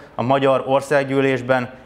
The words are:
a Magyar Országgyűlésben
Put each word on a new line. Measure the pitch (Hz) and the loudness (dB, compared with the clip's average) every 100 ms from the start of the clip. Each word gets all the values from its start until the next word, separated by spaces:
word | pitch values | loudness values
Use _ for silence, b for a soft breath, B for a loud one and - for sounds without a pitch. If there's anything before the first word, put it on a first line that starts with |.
| B - | B -6
a | |
Magyar | 120 139 135 131 131 | 0 2 2 2 0
Országgyűlésben | 135 135 143 135 135 135 131 120 127 120 B | -2 2 0 0 0 0 0 0 -2 -2 B